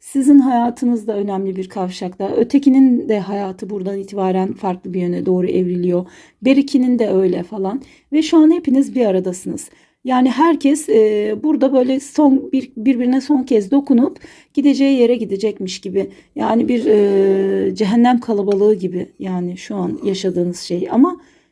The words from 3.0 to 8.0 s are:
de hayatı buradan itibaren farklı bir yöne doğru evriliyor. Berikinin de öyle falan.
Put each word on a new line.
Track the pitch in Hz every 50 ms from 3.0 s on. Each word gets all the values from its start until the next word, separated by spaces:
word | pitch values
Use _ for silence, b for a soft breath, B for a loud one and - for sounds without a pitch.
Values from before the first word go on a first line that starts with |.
| - -
de | 220 208
hayatı | 180 185 202 202 202 190 190 185 226 185
buradan | 208 202 185 190 196 196
itibaren | 196 196 202 202 190 190 185 185 185 190 -
farklı | - - 190 180 185 _ 185 175
bir | 185
yöne | 180 175 180 175 -
doğru | - 180 180 180
evriliyor. | 185 - 185 185 180 180 180 175 180 175 175 180 180 B B B B B B -
Berikinin | 247 269 269 277 277 - 269 247 247 247 226
de | 233 202
öyle | 196 190 190 185 180 185 180
falan. | - 214 208 190 190 214 277 B B B B